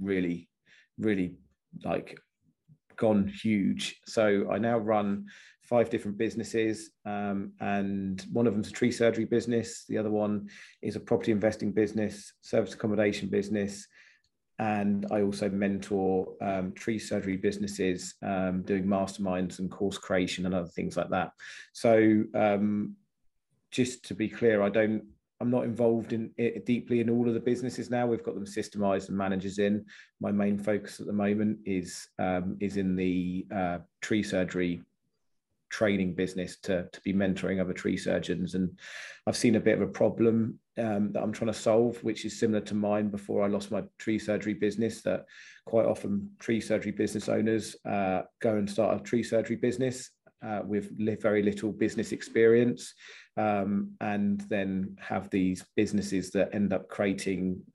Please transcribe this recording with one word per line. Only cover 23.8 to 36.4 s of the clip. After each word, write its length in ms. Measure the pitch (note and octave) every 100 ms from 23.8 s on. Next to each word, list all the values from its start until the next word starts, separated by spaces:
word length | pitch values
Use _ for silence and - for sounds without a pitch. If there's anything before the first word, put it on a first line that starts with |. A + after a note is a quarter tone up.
| B2 - -
to 60 |
be 140 | G#2+ G#2+
clear, 340 | - A#2+ G#2+
I 60 | G2+
don't, 340 | A2 G#2+ G#2+ - - _ _
I'm 100 | A#2+
not 140 | B2
involved 480 | B2 A2+ A#2 A#2 A2
in 180 | A2+ A2+ -
it 300 | A#2 G#2+ -
deeply 340 | A#2+ - A#2+
in 100 | A#2
all 160 | A#2+ A#2+
of 80 |
the 60 | A#2
businesses 500 | B2 A#2+ B2 A#2+ A2
now. 160 | B2 A#2+
We've 160 | A2+
got 120 | -
them 100 | F#2+
systemized 640 | G2+ A2 - G#2 G2 F#2+ F#2+
and 80 | G2
managers 420 | G2 F#2 G2 G2
in. 280 | G2+ G#2 G#2+ - - _
My 100 | G2+
main 280 | G2+ G2+ G2+
focus 420 | G2+ G#2 - -
at 60 | G#2
the 60 |
moment 460 | G#2 G2+ G#2 G#2+ G#2+
is, 420 | - F#2 E2+ - - -
um, 380 | F#2 F2+ F2+ G2+
is 160 | G2+ G2
in 180 | F#2+
the, 520 | F#2 F#2 F#2 F2+ F#2 -
uh, 260 | G2+ F2+ F2 - _
tree 220 | - G#2+
surgery 600 | G2+ F#2+ F2 F2+ F2+ F2 - _ _ _ _ _ _ _ _
training 440 | - G#2+ G2+ F#2
business 440 | F2 F2+ F#2+